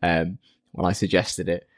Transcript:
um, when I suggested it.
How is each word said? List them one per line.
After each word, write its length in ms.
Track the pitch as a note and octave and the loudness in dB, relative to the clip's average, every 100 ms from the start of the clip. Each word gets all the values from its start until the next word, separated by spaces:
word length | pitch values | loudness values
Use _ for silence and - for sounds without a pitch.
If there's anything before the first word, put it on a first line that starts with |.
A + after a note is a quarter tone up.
um, 360 | F2 E2 E2 F#2+ _ _ _ | 0 0 0 -6 _ _ _
when 140 | - F2+ | -2 -2
I 60 | |
suggested 560 | G#2 F#2+ F#2 - - F2 | 0 2 2 2 -4 -4
it. 180 | F2 - | -4 -6